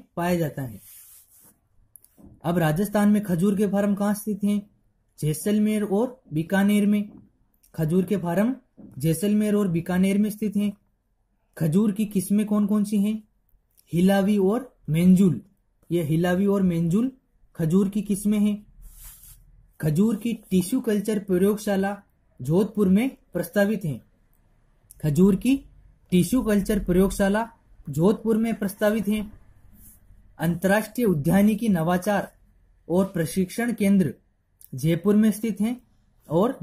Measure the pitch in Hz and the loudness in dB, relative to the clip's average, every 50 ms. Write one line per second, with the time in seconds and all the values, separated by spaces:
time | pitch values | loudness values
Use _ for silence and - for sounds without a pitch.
0 | - _ - 175 170 175 180 170 165 143 - - 135 120 107 - - - - - | -10 _ -8 -6 -2 -2 0 -2 -2 -4 -6 -8 -10 -10 -12 -16 -20 -20 -20 -20
1 | - - - - - _ _ _ - - _ _ _ _ _ _ _ _ - - | -20 -20 -20 -20 -20 _ _ _ -20 -20 _ _ _ _ _ _ _ _ -20 -20
2 | _ _ _ _ - - - _ - 156 175 180 165 151 151 165 208 202 - 214 | _ _ _ _ -20 -20 -16 _ -4 -2 0 0 2 0 0 0 -2 -2 0 2
3 | 208 208 208 208 208 175 175 160 185 208 202 190 214 190 185 202 202 208 202 190 | 2 4 2 2 0 0 -2 0 0 0 2 0 0 0 0 0 0 0 0 0
4 | 202 208 202 208 - 214 208 190 - 202 208 202 202 - _ _ _ _ _ _ | -2 -2 -2 -4 -4 -8 -6 -4 -2 -2 -2 -2 -6 -10 _ _ _ _ _ _
5 | _ _ _ - 147 151 156 156 - 214 208 214 214 214 214 214 208 - 190 202 | _ _ _ -6 -4 -4 -4 -4 -2 -2 0 0 0 0 0 -2 -2 -2 0 0
6 | 240 262 - - _ - 147 151 165 - 196 190 196 202 208 208 208 202 208 208 | -2 -2 -6 -12 _ -8 -6 -6 -4 -2 0 2 2 2 2 2 2 2 2 0
7 | 208 208 - - - _ _ _ _ _ _ _ _ _ - - 160 151 170 185 | -2 -6 -10 -20 -20 _ _ _ _ _ _ _ _ _ -6 -4 -2 0 2 0
8 | 185 - 208 185 156 175 170 185 214 240 269 - _ _ _ - - - - 135 | 0 0 -2 -2 -2 -2 0 0 0 0 -2 -4 _ _ _ -20 -20 -20 -10 -4
9 | 127 160 160 165 208 208 208 214 214 214 208 208 208 185 165 170 175 - 180 185 | -2 -2 0 0 0 0 0 2 2 2 0 0 0 0 -2 -2 -2 -2 0 2
10 | 185 190 196 208 214 214 214 - 220 208 190 202 208 202 202 - _ _ _ _ | 2 2 2 2 0 0 -2 -4 -4 -4 -2 -2 -2 -4 -4 -8 _ _ _ _
11 | _ _ _ _ _ _ _ _ _ _ - - 160 160 147 196 220 226 190 - | _ _ _ _ _ _ _ _ _ _ -6 -4 -2 0 2 2 2 0 0 -2
12 | 214 208 - 190 180 - 202 208 214 208 214 208 208 190 214 214 202 202 220 202 | -4 -4 -2 -4 -2 0 0 0 0 0 0 0 0 0 0 0 0 0 0 0
13 | 196 208 220 214 - _ _ _ _ _ _ _ _ _ _ _ _ _ - 170 | 0 0 -2 -6 -8 _ _ _ _ _ _ _ _ _ _ _ _ _ 0 2
14 | 180 190 196 196 190 202 214 202 185 190 214 247 269 - _ _ _ - 147 165 | 4 4 4 4 2 2 2 2 2 2 0 -2 -4 -10 _ _ _ -4 0 4
15 | 175 180 185 175 202 180 147 107 - _ _ _ _ _ _ _ _ - 160 175 | 6 6 6 6 6 4 2 -2 -8 _ _ _ _ _ _ _ _ -4 -4 -2
16 | 165 139 156 160 175 180 180 180 202 202 196 202 190 180 170 165 170 165 165 214 | -2 0 0 0 0 0 0 0 0 0 0 2 0 0 0 0 0 0 0 0
17 | 247 262 - _ _ _ _ _ _ _ _ - 170 160 170 196 208 196 - 214 | 0 -2 -6 _ _ _ _ _ _ _ _ -4 -2 0 2 2 2 0 -2 -4
18 | 190 - 202 190 - 208 214 208 208 208 208 208 - - - - - - - - | -4 -4 -4 -2 -2 -2 0 0 0 0 -2 -4 -8 -16 -20 -20 -20 -20 -20 -20
19 | - - - - - - - - _ _ _ _ _ _ _ - - 156 147 160 | -20 -20 -20 -20 -20 -20 -20 -20 _ _ _ _ _ _ _ -6 -4 -2 0 2
20 | 208 226 - - - 233 226 - - - 190 185 180 - 262 262 254 233 208 208 | 2 0 0 -2 -4 -4 -6 -6 -6 -2 0 0 0 0 -2 -4 -2 -2 -2 -2
21 | 190 - 220 208 - - 185 180 190 202 214 208 - 214 196 190 190 196 202 202 | -2 -2 -4 -4 -2 -2 0 2 2 2 0 -2 -2 -4 -2 -2 -2 -4 -6 -8
22 | - _ _ _ _ _ _ - 127 131 160 185 214 - - 208 208 185 190 208 | -14 _ _ _ _ _ _ -10 -4 0 2 2 0 0 0 0 2 4 4 2
23 | 247 269 - - _ _ - 175 170 - - 208 202 202 220 185 - 151 131 104 | 2 0 -4 -10 _ _ -8 -8 -6 -4 0 0 0 0 -2 -4 -6 -6 -8 -8
24 | - _ _ _ _ _ _ _ _ _ _ _ _ _ _ _ _ - - - | -12 _ _ _ _ _ _ _ _ _ _ _ _ _ _ _ _ -20 -12 -6
25 | - 156 143 151 185 202 196 190 - 247 269 269 - - - - - - _ _ | -4 0 2 4 4 4 4 2 0 0 0 -2 -2 -10 -20 -20 -20 -20 _ _
26 | _ - 185 180 175 175 247 262 214 214 208 202 190 - 214 202 - - 175 180 | _ 0 2 2 2 2 0 -2 0 0 0 0 0 0 -2 -2 -2 0 2 2
27 | 190 190 190 - 202 196 202 214 233 233 - _ _ _ - - - - 135 143 | 2 0 0 0 0 0 0 0 -4 -6 -10 _ _ _ -20 -20 -14 -8 -2 0
28 | 165 202 233 226 - 220 226 220 226 233 220 - 208 190 - - 214 208 214 226 | 2 2 2 0 0 -2 0 0 0 -2 -4 -4 -6 -8 -4 -2 0 0 0 0
29 | 185 202 214 214 208 214 - - _ - - - _ - - - - - - - | -2 -2 -4 -4 -6 -10 -14 -20 _ -20 -20 -20 _ -20 -20 -20 -20 -20 -20 -20
30 | _ - - - - - - - 147 170 175 180 - 190 196 214 214 - - - | _ -20 -20 -20 -20 -20 -10 -4 -2 -2 -2 0 0 2 2 2 0 -4 -4 -2
31 | 247 208 180 151 131 170 165 196 202 214 220 - 233 220 190 165 160 170 180 180 | 0 0 0 0 2 2 4 4 4 4 2 2 0 0 0 2 2 0 0 0
32 | 180 214 202 190 - - _ _ _ _ _ _ _ _ _ _ _ - 165 185 | 0 -2 -2 -2 -4 -6 _ _ _ _ _ _ _ _ _ _ _ -2 0 0
33 | 196 190 - 170 165 - - 190 185 185 - - 233 240 226 - 208 196 202 190 | 0 0 -2 -4 -4 -2 -2 -2 -4 -4 -4 -4 -4 -4 -2 0 2 2 4 4
34 | 185 131 - - _ _ _ _ _ _ _ _ _ _ - 131 123 160 170 165 | 2 0 -2 -10 _ _ _ _ _ _ _ _ _ _ -8 -4 -2 0 0 0
35 | - 208 208 214 220 226 202 214 - 226 196 - 208 226 247 247 _ _ _ _ | 0 2 2 4 4 2 0 -2 -4 -6 -4 -4 -4 -4 -4 -8 _ _ _ _
36 | _ _ _ _ _ - 143 170 202 247 262 - | _ _ _ _ _ -4 0 0 0 0 -2 -4